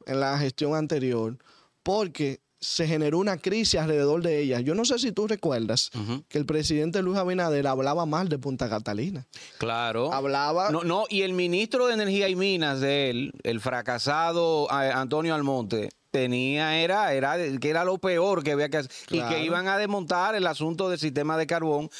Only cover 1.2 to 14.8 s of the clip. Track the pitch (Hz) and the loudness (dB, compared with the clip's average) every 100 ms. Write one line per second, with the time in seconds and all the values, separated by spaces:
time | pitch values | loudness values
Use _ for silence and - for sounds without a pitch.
1.2 | 110 127 - - _ _ - 208 190 139 | -2 -6 -16 -20 _ _ -2 0 -2 -2
2.2 | 139 135 _ - - - 156 156 147 165 | -4 -4 _ -12 -6 -2 0 2 2 2
3.2 | 208 175 190 220 208 175 156 151 143 160 | 0 0 -2 0 2 2 2 2 4 2
4.2 | 170 147 143 120 131 196 233 247 247 190 | 2 2 2 0 0 0 0 0 0 0
5.2 | 214 208 165 123 110 113 - 113 107 131 | -2 0 0 0 0 0 -2 -4 -4 -6
6.2 | - 151 143 156 147 151 156 190 185 196 | -4 -4 0 0 0 0 0 0 0 0
7.2 | 180 185 170 143 139 131 135 160 160 156 | 0 0 2 2 2 0 0 0 0 0
8.2 | 185 143 139 131 120 110 113 104 165 160 | 0 -2 -4 -4 -2 -2 -4 -4 -4 -8
9.2 | - - - - 113 117 117 113 143 135 | -14 -20 -18 -6 -2 0 -2 0 0 0
10.2 | 139 139 147 170 202 160 170 185 220 196 | 0 0 2 2 0 0 0 0 0 0
11.2 | 190 180 180 180 220 254 247 220 202 196 | 0 0 0 0 0 2 2 2 0 2
12.2 | 196 180 196 180 151 135 139 143 135 120 | 0 2 0 2 0 0 2 2 2 0
13.2 | 143 - - 113 127 123 117 120 143 151 | -4 -4 -4 -2 -2 -2 -2 -2 0 0
14.2 | 170 170 165 156 143 139 | 2 2 2 2 2 2